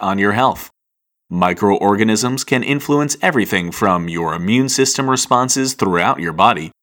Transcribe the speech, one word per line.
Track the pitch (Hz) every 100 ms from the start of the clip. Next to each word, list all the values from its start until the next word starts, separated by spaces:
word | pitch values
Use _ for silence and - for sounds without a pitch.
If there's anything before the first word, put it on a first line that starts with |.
on | 98 98
your | 101
health. | 107 127 - - _ _ _ _ _ -
Microorganisms | 87 90 87 104 98 101 101 110 110 123 127
can | - 127
influence | 113 143 - 143 147 -
everything | 180 143 95 95 85
from | - 101 90 85
your | 82 82
immune | 82 87 120 131
system | - 135 - 135
responses | 131 - 123 127 135 131
throughout | - 98 87 95 135
your | 85
body | 80 107 92 80 _